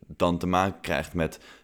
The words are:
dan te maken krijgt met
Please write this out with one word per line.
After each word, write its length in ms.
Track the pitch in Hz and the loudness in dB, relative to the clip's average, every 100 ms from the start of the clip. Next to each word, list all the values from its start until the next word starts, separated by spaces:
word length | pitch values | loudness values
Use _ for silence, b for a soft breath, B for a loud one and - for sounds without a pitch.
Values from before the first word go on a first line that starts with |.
| - | -14
dan 300 | - 90 87 | 0 2 2
te 100 | 87 | 2
maken 340 | 90 98 90 | 2 2 -2
krijgt 320 | - 76 76 | -2 -2 -2
met 260 | 90 80 - B B | -2 -2 -4 B B